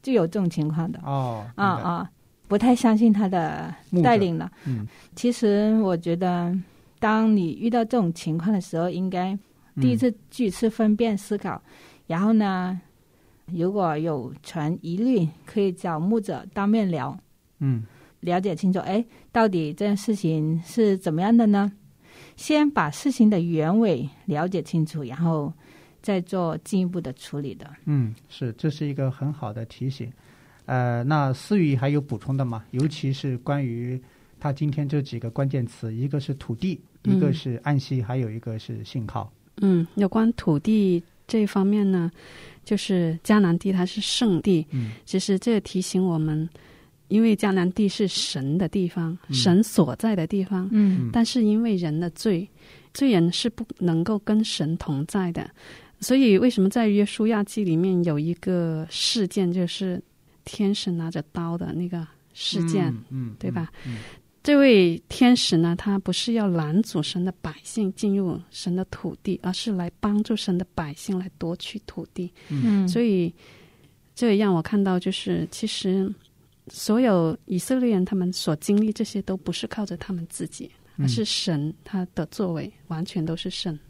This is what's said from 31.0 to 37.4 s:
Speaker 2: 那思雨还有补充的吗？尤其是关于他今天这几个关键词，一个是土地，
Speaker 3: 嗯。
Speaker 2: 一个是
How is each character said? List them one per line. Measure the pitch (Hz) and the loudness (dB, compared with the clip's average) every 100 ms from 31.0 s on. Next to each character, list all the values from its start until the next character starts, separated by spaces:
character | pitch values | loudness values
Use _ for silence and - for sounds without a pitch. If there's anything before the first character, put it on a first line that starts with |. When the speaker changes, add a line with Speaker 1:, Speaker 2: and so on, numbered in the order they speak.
Speaker 2:
那 | 127 156 139 | 0 2 2
思 | 131 - 208 | -2 0 2
雨 | 156 | 4
还 | 135 139 | 2 2
有 | 147 | 0
补 | 139 110 | -2 -8
充 | 131 135 | -4 -2
的 | |
吗？ | 127 110 - | -2 -4 -6
尤 | 127 151 | -2 -2
其 | 151 135 | -2 -4
是 | 135 143 123 | -2 -4 -4
关 | - 143 | -2 -2
于 | 131 117 123 127 - _ _ - | -2 -4 -6 -6 -10 _ _ -8
他 | 147 | -6
今 | 139 151 | -2 -2
天 | 147 143 | -2 -2
这 | 147 | -2
几 | 139 120 | -4 -6
个 | 117 | -6
关 | 127 139 | -2 -2
键 | 135 117 | -2 -4
词， | - 113 | -6 -8
一 | 113 135 | -4 -2
个 | 143 | -4
是 | 139 | -4
土 | 135 - | -8 -6
地， | 113 185 165 - _ | -4 -4 -4 -10 _
Speaker 3:
嗯。 | 202 196 | 2 4
Speaker 2:
一 | |
个 | 151 | 4
是 | 151 | 0